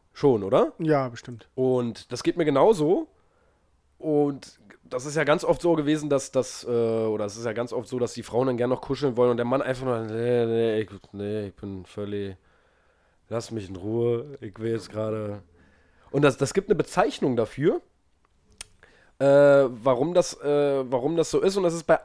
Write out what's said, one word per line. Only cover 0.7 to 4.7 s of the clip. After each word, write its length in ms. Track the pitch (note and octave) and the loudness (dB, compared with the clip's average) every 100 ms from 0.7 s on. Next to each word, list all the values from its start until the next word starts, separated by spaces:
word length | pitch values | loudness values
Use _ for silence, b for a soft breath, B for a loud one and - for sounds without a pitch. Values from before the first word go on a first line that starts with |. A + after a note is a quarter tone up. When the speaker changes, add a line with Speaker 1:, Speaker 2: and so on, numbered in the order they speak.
| - | -2
Speaker 2:
Ja, 280 | D#3+ C#3+ B2+ | 0 0 0
bestimmt. 400 | A#2+ - A#2 - | -8 -16 -18 -12
Speaker 1:
Und 560 | - C3 B2+ A#2+ - - | -2 0 2 -2 -6 -10
das 140 | - | -4
geht 120 | E3 E3+ | -2 0
mir 80 | |
genauso. 640 | D3+ C3+ F#3+ F#3+ D3+ A#3+ D#4+ _ _ _ _ _ _ _ _ _ | 2 4 4 4 2 0 -2 _ _ _ _ _ _ _ _ _
Und 600 | D#3 D3 C#3+ C3+ - - - | -2 2 0 -2 -14 -20 -20